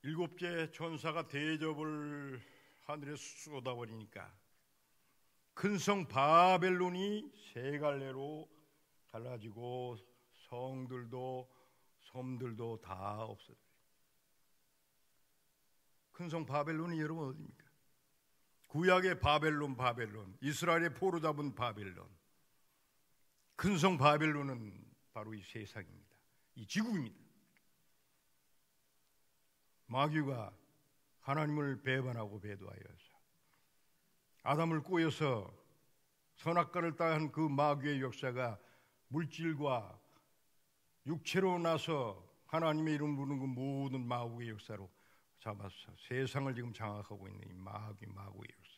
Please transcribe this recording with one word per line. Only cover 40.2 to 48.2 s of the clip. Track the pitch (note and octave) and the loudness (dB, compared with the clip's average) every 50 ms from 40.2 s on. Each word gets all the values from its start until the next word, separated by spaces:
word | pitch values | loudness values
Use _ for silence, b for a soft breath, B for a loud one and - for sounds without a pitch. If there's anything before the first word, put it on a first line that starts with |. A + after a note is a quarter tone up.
| b b _ _ _ _ _ _ _ _ _ _ _ _ _ _ _ | b b _ _ _ _ _ _ _ _ _ _ _ _ _ _ _
육체로 | C3 E3 D#3 - - - F#3 F#3+ F#3+ F3+ F3 | -4 -4 -4 -2 2 4 4 6 6 4 4
나서 | E3+ E3 E3 D3+ - - D#3+ C#3+ B2 A2 F#2+ F#2 - - _ _ _ | 4 2 2 2 2 0 0 0 0 -2 -4 -8 -14 -20 _ _ _
하나님의 | - - E3 E3 D#3+ D3+ D#3 D#3 D#3 D3+ | -2 0 2 4 4 4 4 2 2 2
이름 | C#3+ D3 D3+ D3 | 2 2 0 0
부르는 | C3+ C#3 C3+ C#3+ C3+ | 0 0 -2 -2 -2
그 | C3+ | -2
모든 | C3+ B2+ B2+ C3 C#3 C#3 C#3 C#3 C#3 C3 C3 B2 | -2 -2 -2 -2 -2 -2 -2 -2 -2 -2 -2 -2
마귀의 | A#2+ B2 A#2+ A#2+ A#2+ A2+ A#2 A#2+ A#2 | -2 -2 -2 -2 -4 -6 -6 -8 -8
역사로 | A2 G#2 - - A2 F#2+ G2 F#2 b b b b b b b b _ _ | -8 -10 -10 -12 -10 -10 -12 -14 b b b b b b b b _ _
잡아서 | - A2 G#2 G2 G2+ F#2+ - - - - F2+ - - - | -8 -8 -6 -6 -8 -10 -12 -12 -18 -18 -20 -20 -10 -6
세상을 | B2 C3 C3 B2+ - C#3 C3+ C3+ B2+ | -2 -2 -2 -2 -2 -2 -2 -2 -4
지금 | A#2 A#2+ A#2+ | -4 -6 -8
장악하고 | G#2+ - A2+ G#2+ G2+ G#2 G2+ - G#2+ G2 F#2+ F#2+ | -8 -6 -6 -6 -6 -8 -10 -10 -12 -12 -12 -12
있는 | F#2+ G2 G2+ - | -12 -14 -14 -14
이 | |
마귀, | F2+ F#2 F#2+ G2 G#2 G#2 G#2+ G#2+ G2+ G2 G#2 | -14 -14 -12 -10 -10 -10 -10 -10 -12 -12 -14
마귀의 | G#2 G2 G2 | -14 -12 -12